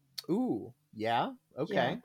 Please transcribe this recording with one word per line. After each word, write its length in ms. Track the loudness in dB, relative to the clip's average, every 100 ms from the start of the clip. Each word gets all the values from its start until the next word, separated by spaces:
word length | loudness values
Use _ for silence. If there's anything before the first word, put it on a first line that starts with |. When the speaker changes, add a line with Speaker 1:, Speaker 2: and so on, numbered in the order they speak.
| _ -12 -2
Speaker 1:
Ooh, 440 | 0 0 -2 -6 -14 _
yeah? 400 | -4 0 2 0 -4 _ -6
Okay. 340 | -2 2 2
Speaker 2:
Yeah. 60 | 0